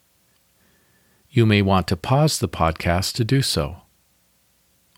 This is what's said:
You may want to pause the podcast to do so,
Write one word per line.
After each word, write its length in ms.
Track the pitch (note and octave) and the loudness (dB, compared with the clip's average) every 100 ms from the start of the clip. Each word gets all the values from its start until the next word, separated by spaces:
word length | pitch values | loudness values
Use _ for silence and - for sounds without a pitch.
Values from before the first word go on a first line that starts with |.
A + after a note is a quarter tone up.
| _ _ _ _ _ _ _ _ _ _ _ _ _ | _ _ _ _ _ _ _ _ _ _ _ _ _
You 160 | A#2 | 2
may 160 | A2 G2+ | 4 4
want 280 | G2 F#2+ F2 | 4 2 0
to 80 | F#2+ | -4
pause 420 | - C3+ D3+ - | -2 0 2 0
the 100 | A2+ | -6
podcast 640 | - E2 D#2+ F2 F2 F#2 | 0 -2 0 -2 -2 -2
to 100 | - | -4
do 180 | A2 C3+ | -2 0
so, 400 | C3 - D2 E2 _ _ _ _ _ _ _ _ _ _ _ | 0 -2 -4 -6 _ _ _ _ _ _ _ _ _ _ _